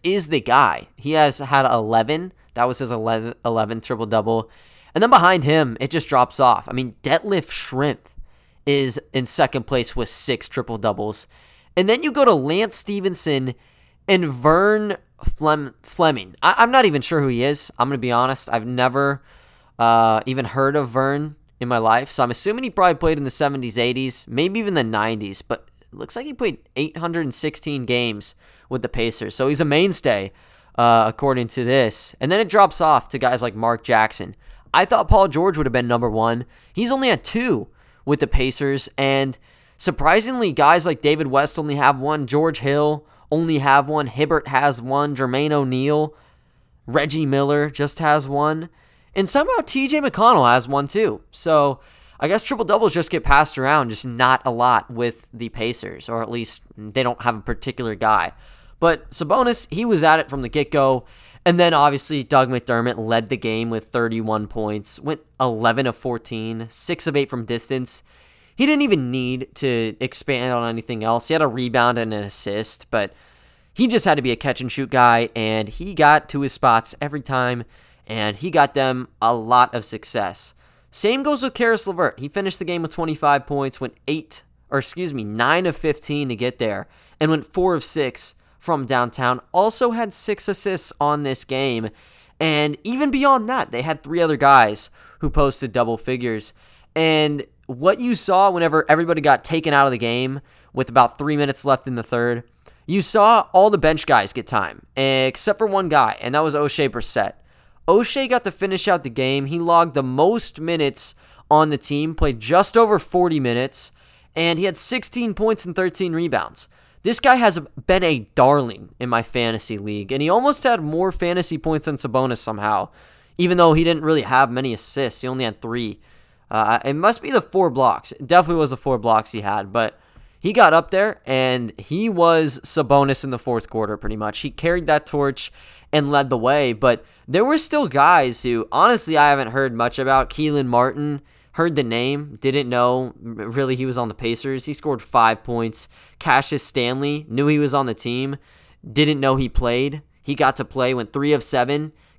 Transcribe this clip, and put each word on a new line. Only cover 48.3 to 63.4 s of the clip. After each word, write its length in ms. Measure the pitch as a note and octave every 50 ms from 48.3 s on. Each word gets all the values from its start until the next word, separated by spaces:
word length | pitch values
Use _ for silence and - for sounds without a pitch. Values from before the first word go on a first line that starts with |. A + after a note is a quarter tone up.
| C#3 C#3+ D3 D3+ D#3 D#3+ E3 E3+ _ _ _ _ _ _ _ _ _
And 140 | G3 G3 F#3
somehow 300 | - C#4 D#4 B4+ B4+ A4+ -
T 220 | - - C4+ C4+ C4
J 120 | D4+ D4+
McConnell 500 | C#4+ C4 - F#3 A3 A#3+ B3 E3 B2+ A#2+
has 160 | B2 C3 A#2+
one 220 | B2+ C#3 C#3 C#3+ C#3
too. 320 | - G#3 A3 E3 G#2+ - - _
So 500 | - - - E3+ D#3+ D3+ C#3+ C#3+ C3 - - - _ _ _ - - -
I 100 | - D#3
guess 160 | G3 A3 -
triple-doubles 500 | - C#4 G#3+ A3+ E3 A3 A3 A3+ G#3 D3
just 160 | F3 D#3+ -
get 140 | F#3 D#3+ -
passed 340 | - C#3 C#3+ D3+ - - C#3
around, 320 | C3 C3+ D3+ D3+ C3 A#2
just 160 | A2 - -
not 340 | B2+ A#2 A#2 B2+ B2+ C3 - -
a 40 | C3
lot 400 | A#2 A#2 B2 B2+ B2 G#2 - -
with 380 | A#2+ A2+ A#2+ A#2+ A2+ - - _ -
the 160 | A2 A#2+ A2
Pacers, 580 | - - A2 A#2 A#2+ - - F#2+ - - - -
or 140 | A#2 A2+
at 80 | A2+ G#2+
least 320 | A#2+ A#2+ A2+ - - - - - - -
they 240 | G#2+ G#2+ G2 C3
don't 180 | B2+ B2 A#2+ -
have 160 | - A#2+ A2+
a 60 | G#2+
particular 520 | - - A2 - - C3+ B2 - B2 A2+ G#2+
guy. 380 | F2 A2+ G#2+ G#2+ F#2+ E2+ F2 - - - - - - - - - _
But 300 | E3 E3+ D#3+ - - -
Sabonis, 600 | - - E3 D3 G3+ C4 B3+ A#3+ A#3 - - -
he 140 | D3+ F#3 A#3+
was 180 | A#3 G#3+ D#3+
at 160 | D#3 D#3 D#3 D#3+
it 120 | - -
from 100 | C#3 C#3
the 80 | B2 A#2
get-go. 560 | - D3+ C#3 - - C#3+ C#3 C3+ C3 B2 - - - - - - - - _
And 160 | F3 F3 F3
then 140 | F3 E3+ E3
obviously 480 | D3 C#3+ D3 C#3 C3 - - D#3 C#3+
Doug 260 | B2 - D3 C3+ C3 A#2+
McDermott 480 | C3 A#2+ - - A#2+ A#2 A#2 B2 A2+
led 320 | A2+ A2 A2 A2+ A#2 A2+ G2+
the 80 | C3+
game 320 | G#2+